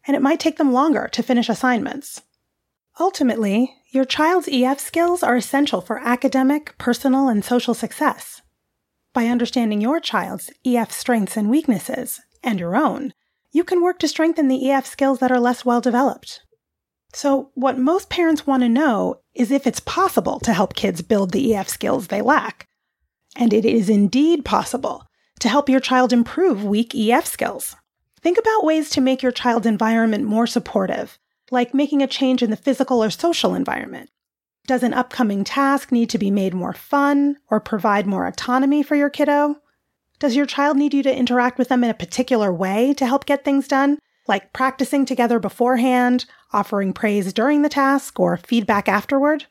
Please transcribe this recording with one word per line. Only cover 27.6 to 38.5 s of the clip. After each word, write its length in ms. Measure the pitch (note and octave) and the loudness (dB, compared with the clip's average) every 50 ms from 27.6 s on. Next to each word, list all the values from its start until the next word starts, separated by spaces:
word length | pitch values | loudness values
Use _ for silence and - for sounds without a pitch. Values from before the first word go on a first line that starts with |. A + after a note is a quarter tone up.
| - - - _ _ _ _ _ _ _ _ _ | -12 -14 -14 _ _ _ _ _ _ _ _ _
Think 180 | - E4 F4+ A#4 | -2 0 0 2
about 260 | A4+ A4+ A4 A4 F4+ | 2 2 0 2 2
ways 260 | D#4 D#4+ D#4+ D4 D4+ | 2 2 0 0 -2
to 100 | - D4 | 0 0
make 220 | B3+ C4 C4 C4 | 2 2 2 0
your 100 | C4+ B3+ | 0 -2
child's 340 | B3 - - B3 A3+ B3 F#3+ | -2 0 0 0 0 2 0
environment 580 | A3+ G#3+ F#3 A3 A3 A3+ A3+ A3+ A3+ A3 G#3 D4 | 0 0 0 0 0 2 2 2 2 0 -2 -2
more 220 | G#3+ G#3 A3 A#3+ | -2 0 0 0
supportive, 720 | A#3 - A#3 - - - G3 F#3+ F#3 - - G#3 - - _ _ _ _ _ _ _ | 0 -2 -4 -4 -2 -2 -2 -2 -2 -4 -6 -8 -10 -14 _ _ _ _ _ _ _
like 240 | B3+ B3 B3 A#3+ - | -2 -2 -2 0 0
making 260 | C4+ D4 C#4+ D4+ C#4 | 0 0 2 0 0
a 60 | C#4 | 0
change 360 | C4 - - C#4 B3+ C4 B3 | 0 -2 -2 0 2 2 2
in 60 | A#3+ G#3+ | 0 0
the 80 | G#3+ | -2
physical 480 | - _ C#4+ C4 - C4+ - C4 A#3 A3 | -2 _ -2 0 0 0 0 2 0 2
or 60 | G#3+ | 0
social 440 | - - - E4+ E4 - - F3+ F#3 | -2 -2 -2 -2 0 0 0 0 0
environment. 540 | - - - - - - - - - - - _ _ _ _ _ _ _ _ _ _ _ | -2 -2 -4 -4 -6 -6 -10 -14 -16 -18 -20 _ _ _ _ _ _ _ _ _ _ _
Does 160 | - C4 B3 | -2 -2 0
an 120 | B3 A#3 - | 0 0 0
upcoming 500 | B3 B3 - - - B3 G#3 G3+ G3 G3+ | -2 -4 -4 -2 -2 -2 0 0 -2 -4
task 480 | - - C4+ C#4 C4+ C#4 C4+ - - | -4 -2 0 2 2 0 0 -2 -2
need 160 | B3+ A#3 A#3 A3+ | 0 0 0 0
to 80 | - | -2
be 140 | - G3+ G3 | -2 0 0
made 240 | G3 G3+ F#3+ F#3+ F3 | 0 0 0 -2 -4
more 180 | F#3 F3 - | -4 -6 -6
fun 640 | - - - - - C#4+ C#4 C#4+ C#4+ C#4+ C#4+ C#4+ C#4+ _ _ _ | -8 -12 -6 -2 0 2 2 2 2 2 2 0 -2 _ _ _
or 100 | G#3+ G#3+ | -2 -2
provide 460 | - - - G3+ F3+ A3 G3+ G#3 G3 | -2 -4 -6 -2 0 0 0 2 0
more 200 | G3+ G3 F#3 F3 | -2 -2 -2 -4
autonomy 560 | - - - - - | -4 -6 -8 -4 -2